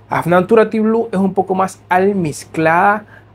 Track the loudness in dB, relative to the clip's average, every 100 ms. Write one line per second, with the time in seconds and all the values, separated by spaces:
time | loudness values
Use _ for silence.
0 | -8 -6 0 0 4 2 2 0 0 0
1 | -2 -2 -2 -2 -2 -2 -4 -6 -2 0
2 | 0 0 -4 -6 -10 -2 0 2 2 0
3 | -6 -20 -20